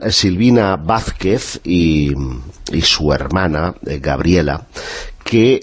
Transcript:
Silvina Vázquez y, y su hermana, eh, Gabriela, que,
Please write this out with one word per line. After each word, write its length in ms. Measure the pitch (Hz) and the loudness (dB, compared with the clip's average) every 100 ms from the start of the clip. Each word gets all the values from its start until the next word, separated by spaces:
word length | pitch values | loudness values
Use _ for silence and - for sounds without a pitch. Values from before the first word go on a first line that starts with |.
| 110 | 0
Silvina 680 | - 101 90 120 120 101 92 | 0 0 4 4 4 4 0
Vázquez 840 | 80 113 - - 95 113 - - | 0 -2 -2 -4 0 0 -2 -10
y, 480 | - 90 82 78 71 69 65 62 65 - - | -2 2 4 2 0 -2 -4 -8 -12 -14 -6
y 100 | 80 | -2
su 300 | 78 - 76 | 0 0 0
hermana, 600 | 67 67 87 92 76 85 - - | 0 0 0 0 0 -2 -6 -8
eh, 140 | 76 | -6
Gabriela, 680 | 71 67 73 90 73 71 - - - - - - | -2 0 2 2 2 -4 -8 -16 -12 -12 -14 -12
que, 360 | - 113 117 131 | 0 4 4 2